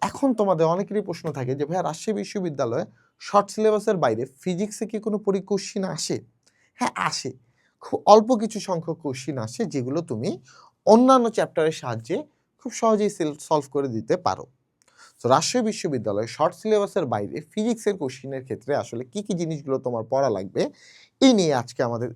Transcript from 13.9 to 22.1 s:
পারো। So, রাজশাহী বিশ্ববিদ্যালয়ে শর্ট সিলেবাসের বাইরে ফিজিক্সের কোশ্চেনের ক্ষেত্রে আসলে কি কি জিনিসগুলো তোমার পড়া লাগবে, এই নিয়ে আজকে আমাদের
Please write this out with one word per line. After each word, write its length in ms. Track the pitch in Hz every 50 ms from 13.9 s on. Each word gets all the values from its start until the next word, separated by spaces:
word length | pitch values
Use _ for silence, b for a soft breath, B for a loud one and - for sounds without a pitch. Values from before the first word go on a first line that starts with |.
| 110 113 113 - 160
পারো। 300 | 135 - - 95 - - - _ _ _ _ _ _ b b b b b b b b
So, 100 | - 120
রাজশাহী 360 | 131 151 160 - - 254 220
বিশ্ববিদ্যালয়ে 600 | 220 208 - - 170 139 120 107 107 98 104 117
শর্ট 280 | 113 - - 151 180 180
সিলেবাসের 520 | - - 220 214 208 202 196 - 202 160
বাইরে 340 | 123 113 104 101 90 67 -
ফিজিক্সের 560 | 160 - - 214 214 240 226 226 - 214 202
কোশ্চেনের 460 | 196 151 127 131 - - 135 135 131 127
ক্ষেত্রে 340 | 131 143 135 - 139 143
আসলে 280 | 123 101 - - 120 127
কি 180 | 123 - 208 208
কি 120 | 208 202
জিনিসগুলো 440 | 170 175 160 160 143 139 135 135 127
তোমার 260 | 131 127 120 113 110 117
পড়া 200 | 131 135 139 127
লাগবে, 400 | 104 95 95 92 - 127 196 294 B B B B B B B B B -
এই 120 | 262 269 240
নিয়ে 220 | 202 180 156 139
আজকে 280 | 123 113 - - - 131
আমাদের 260 | 117 120 113 123 113